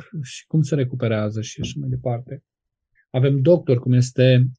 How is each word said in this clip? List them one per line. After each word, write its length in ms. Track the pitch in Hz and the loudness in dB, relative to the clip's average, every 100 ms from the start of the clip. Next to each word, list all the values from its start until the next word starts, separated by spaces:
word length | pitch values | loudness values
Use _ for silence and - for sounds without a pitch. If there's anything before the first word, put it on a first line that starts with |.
| - 156 | -4 -14
și 260 | 127 - - | -14 -16 -4
cum 140 | 156 | -2
se 140 | 139 147 | 0 0
recuperează 640 | 127 131 113 107 107 107 | -2 -2 -2 -2 -2 -6
și 200 | 107 - | -8 -10
așa 120 | - 143 | -10 -8
mai 100 | 131 | -8
departe. 540 | 127 127 120 - 143 _ _ _ _ _ _ _ | -6 -6 -6 -10 -16 _ _ _ _ _ _ _
Avem 320 | 127 139 139 | 0 0 2
doctori, 380 | 131 175 151 123 | 4 2 4 0
cum 140 | 127 | 2
este 520 | 123 127 - 127 123 127 | 2 2 2 4 4 2